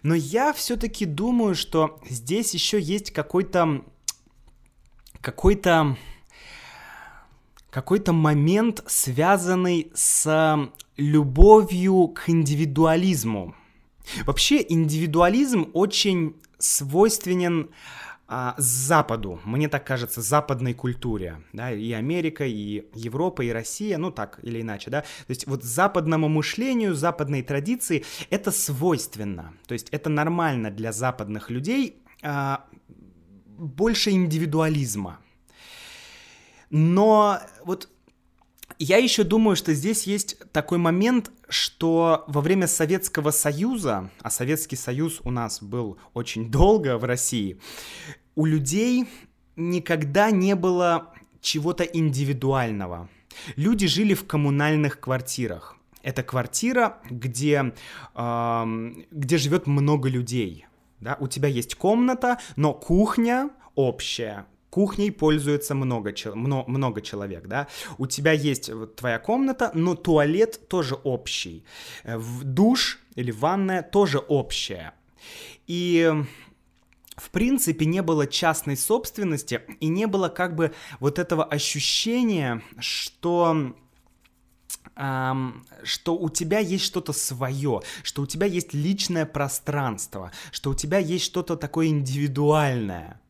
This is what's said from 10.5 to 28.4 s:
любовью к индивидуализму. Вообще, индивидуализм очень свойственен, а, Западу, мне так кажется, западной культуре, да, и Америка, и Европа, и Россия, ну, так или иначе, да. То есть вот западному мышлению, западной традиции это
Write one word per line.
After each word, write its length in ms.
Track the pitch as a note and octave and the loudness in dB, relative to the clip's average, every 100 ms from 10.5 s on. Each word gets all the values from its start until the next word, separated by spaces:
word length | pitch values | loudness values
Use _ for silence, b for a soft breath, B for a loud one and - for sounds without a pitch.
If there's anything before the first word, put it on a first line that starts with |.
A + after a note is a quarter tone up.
| D3+ C3+ - - - | 2 0 -10 -18 -2
любовью 1080 | D3 D3+ C#3+ C3 G3+ A3 G3 F3+ F#3 F#3+ F3 | 2 2 2 10 12 12 8 0 4 6 4
к 200 | - - | 2 2
индивидуализму. 1300 | E3 D3 D3 D#3 C#3 D#3+ E3 F#3+ D#3 A2+ G#2+ E2+ - _ _ _ _ B B - | 2 4 0 0 4 4 4 2 2 -2 -4 -8 -14 _ _ _ _ B B -2
Вообще, 380 | B2+ - C#4+ - | 0 4 2 4
индивидуализм 1000 | E3 D#3 D#3 E3 D#3 F3 A3+ C#4 A3+ D#3 | 2 2 0 0 4 4 4 2 2 0
очень 640 | E3 G3+ - G3+ F3+ D#3 - _ _ | 0 2 2 2 2 -2 -6 _ _
свойственен, 1120 | - - C#3 D#3+ A3 G#3+ F3+ F3+ F3 E3+ D3 B B B B B _ | -2 0 0 4 4 4 -2 0 2 0 -2 B B B B B _
а, 280 | B2 B2 - | -6 -6 -2
Западу, 840 | B2 B2 C3+ D#3+ D3 A#2 G2+ F2 G2+ | -2 0 4 4 4 -4 -6 -10 -6
мне 240 | B2+ D3+ | -2 0
так 160 | D3 - | -2 -4
кажется, 340 | C3 A#2+ - | -4 -4 -6
западной 540 | G#2+ D3 D3 B2 B2+ | 0 0 2 -2 -2
культуре, 680 | A#2+ B2+ A#2 B2 G#2+ F2+ D#2 D2+ | -4 -4 -4 -4 -4 -6 -12 -16
да, 180 | G2+ B2 | -10 -8
и 200 | G#2+ A2 | -6 -6
Америка, 520 | A2+ B2+ F3 D#3+ D#3+ | -4 -2 -2 -2 -4
и 420 | C#3 G#2+ G#2 G#2 - A2+ | -6 -4 -6 -8 -8 -12
Европа, 480 | A2+ C3 F3 F3+ | -8 -2 -2 -2
и 80 | A#2+ | -4
Россия, 480 | A2+ A2+ - G#3+ E3+ | -4 -6 -6 -4 -4
ну, 100 | F3+ | -4
так 300 | - G2+ - | -6 -10 -10
или 200 | A#2 A#2 | -10 -8
иначе, 280 | A2+ G2+ - | -6 -8 -6
да. 120 | C#3+ | -8
То 280 | - - - | -8 -18 -10
есть 160 | B2+ - | -10 -6
вот 180 | C3+ | -8
западному 640 | A#2+ A#2+ G3 F3+ D#3+ D#3+ D#3 | -4 0 2 2 0 2 2
мышлению, 680 | D#3 D3 - C4 A#3+ G#3+ D3+ | 2 -2 -4 -2 0 0 0
западной 480 | E3+ E3+ C#3+ C#3+ | -2 -2 -4 -4
традиции 600 | B2 C#3+ D#3 B3 - D#3+ B B B | -2 -4 -2 -4 -2 -2 B B B
это 180 | G3+ | -4